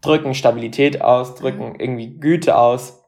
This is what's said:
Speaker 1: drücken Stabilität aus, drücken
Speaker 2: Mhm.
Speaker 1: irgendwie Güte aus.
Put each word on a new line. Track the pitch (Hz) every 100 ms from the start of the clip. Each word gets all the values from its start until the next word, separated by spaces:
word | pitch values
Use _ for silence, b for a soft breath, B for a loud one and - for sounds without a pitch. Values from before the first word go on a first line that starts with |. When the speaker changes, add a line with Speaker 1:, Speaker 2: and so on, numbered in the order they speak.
Speaker 1:
drücken | - 156 139
Stabilität | 135 127 117 117 110 143 143
aus, | - 123 127
drücken | - 131 131 117
Speaker 2:
Mhm. | -
Speaker 1:
irgendwie | 123 123 113 -
Güte | 151 170 - 80
aus. | 120 123 - _